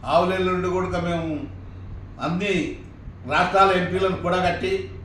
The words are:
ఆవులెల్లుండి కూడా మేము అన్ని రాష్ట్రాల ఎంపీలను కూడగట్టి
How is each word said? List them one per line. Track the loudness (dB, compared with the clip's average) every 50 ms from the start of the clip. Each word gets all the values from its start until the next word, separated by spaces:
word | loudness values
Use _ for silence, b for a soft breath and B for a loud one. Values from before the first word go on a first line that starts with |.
| -2
ఆవులెల్లుండి | 4 4 4 4 4 2 0 0 0 0 0 0 0
కూడా | 0 0 -2 0 -2 -2
మేము | -2 0 -2 -2 -2 -4 -4 -6 -6 -10 -12 -14 -14 -14 -14 -14 -12 -12 -12 -12 -12 -14 -10 -6
అన్ని | -4 -2 -2 -2 0 0 0 0 0 -2 -6 -10 -14 -16 -18 -16 -16 -14 -14 -12 -6 0
రాష్ట్రాల | 2 2 2 4 6 6 6 8
ఎంపీలను | 6 4 2 0 0 2 2 2 0
కూడగట్టి | 0 0 0 0 2 2 2 0 0 0 0 0 -2 -4 -6 -12 -14